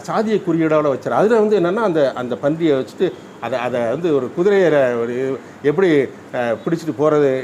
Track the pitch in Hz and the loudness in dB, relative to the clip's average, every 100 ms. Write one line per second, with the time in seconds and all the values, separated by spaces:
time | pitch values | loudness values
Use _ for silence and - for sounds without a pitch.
0 | - 175 220 208 175 165 160 151 151 127 | -4 -4 0 -2 0 0 2 2 2 -2
1 | 135 120 196 233 214 208 170 208 214 156 | -2 2 2 2 2 2 0 0 0 2
2 | 131 123 123 120 143 165 165 135 131 - | 0 -2 -6 -4 -2 0 0 0 -2 -4
3 | 180 - - - 117 123 123 123 117 139 | -4 -4 -14 -12 -6 -4 -4 -2 -2 -2
4 | 175 139 123 160 190 196 170 143 127 120 | 0 0 -2 0 2 4 4 4 2 0
5 | 117 123 131 135 - - 139 151 190 147 | -2 -4 -4 -6 -10 -4 -2 2 4 4
6 | 123 - - 131 120 110 - 165 156 123 | 2 -4 -10 -4 -2 -2 -2 -4 -4 -2
7 | 151 151 139 131 | 2 4 2 0